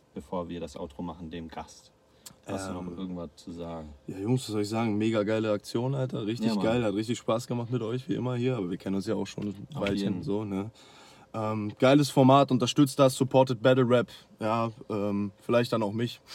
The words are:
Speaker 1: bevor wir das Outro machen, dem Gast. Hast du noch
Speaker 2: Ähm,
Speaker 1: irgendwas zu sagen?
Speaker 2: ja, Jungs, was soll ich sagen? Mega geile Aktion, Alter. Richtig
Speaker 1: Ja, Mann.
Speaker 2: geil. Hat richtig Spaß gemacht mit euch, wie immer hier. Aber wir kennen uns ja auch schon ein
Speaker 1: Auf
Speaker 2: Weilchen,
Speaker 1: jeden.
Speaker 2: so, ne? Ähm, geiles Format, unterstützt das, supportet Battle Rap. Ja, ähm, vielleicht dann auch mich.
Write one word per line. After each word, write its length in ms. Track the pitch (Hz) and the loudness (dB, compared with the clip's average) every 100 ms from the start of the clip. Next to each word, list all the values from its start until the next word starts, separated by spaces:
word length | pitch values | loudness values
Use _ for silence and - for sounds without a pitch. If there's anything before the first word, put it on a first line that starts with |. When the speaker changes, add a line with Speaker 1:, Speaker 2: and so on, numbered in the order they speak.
| _ | _
Speaker 1:
bevor 340 | - - 92 85 | -18 -10 -8 -8
wir 120 | 87 | -8
das 180 | 82 - | -10 -10
Outro 240 | 85 - | -12 -10
machen, 300 | 87 82 82 | -10 -10 -12
dem 160 | 85 82 | -12 -12
Gast. 440 | - - - _ _ _ _ - - - | -14 -16 -18 _ _ _ _ -20 -20 -12
Hast 240 | 98 95 | -10 -8
du 40 | |
noch 80 | 90 | -8
Speaker 2:
Ähm, 160 | 90 87 | -10 -8
Speaker 1:
irgendwas 320 | 92 90 82 - | -8 -8 -10 -12
zu 140 | - | -16
sagen? 380 | 85 85 82 78 73 - | -12 -10 -10 -12 -14 -14
Speaker 2:
ja, 140 | 95 | -6
Jungs, 220 | 101 127 | -2 -2
was 40 | 120 | -2
soll 140 | 107 | -4
ich 80 | 104 | -2
sagen? 280 | 113 117 104 | -2 0 0
Mega 260 | 113 113 | 0 2
geile 280 | 104 110 110 | 0 0 0
Aktion, 440 | 104 - 117 127 139 | -2 -2 -4 -2 -2
Alter. 320 | 127 - 107 | -4 -4 -4
Richtig 220 | 120 110 | -2 0
Speaker 1:
Ja, 60 | 107 | 2
Mann. 80 | |
Speaker 2:
geil. 200 | 107 120 | 2 2
Hat 100 | 113 | 0
richtig 240 | 98 110 113 | -2 -2 -4
Spaß 300 | - 117 - | 0 -2 -2
gemacht 240 | 120 117 | -6 -2
mit 100 | 123 | -4
euch, 260 | 110 123 131 | -2 -6 -4
wie 40 | 196 | -4
immer 200 | 123 123 | -2 0
hier. 220 | 123 123 | 0 0
Aber 120 | 90 | -4
wir 80 | 92 | -4
kennen 200 | 98 98 | -2 -2
uns 100 | 101 | -2
ja 80 | 101 | -4
auch 100 | 98 | -4
schon 200 | - 101 | -6 -8
ein 220 | 95 - | -8 -10
Speaker 1:
Auf 80 | - | -4
Speaker 2:
Weilchen, 320 | 101 101 101 92 | -2 0 -2 -4
Speaker 1:
jeden. 80 | |
Speaker 2:
so, 200 | 85 101 | -2 -4
ne? 260 | 107 95 107 - - - - - _ | -4 -6 -6 -12 -20 -20 -20 -20 _
Ähm, 380 | 110 107 110 104 - | -6 -4 -4 -6 4
geiles 300 | 127 143 143 | 6 6 4
Format, 420 | - 131 139 139 | 6 8 8 6
unterstützt 480 | 127 123 - 143 - | 2 2 4 4 6
das, 160 | 135 - | 4 4
supportet 460 | 127 131 131 113 | 2 4 4 4
Battle 240 | 127 131 120 | 4 6 6
Rap. 180 | 120 107 - - - | 4 2 -6 -20 -6
Ja, 320 | 110 117 113 110 - | -2 0 -2 -6 -8
ähm, 420 | 110 104 101 101 - | -4 -2 -2 -4 -8
vielleicht 320 | - 120 120 | 0 2 2
dann 100 | 117 | 0
auch 100 | 104 | -2
mich. 260 | 110 120 - _ | -2 -6 -6 _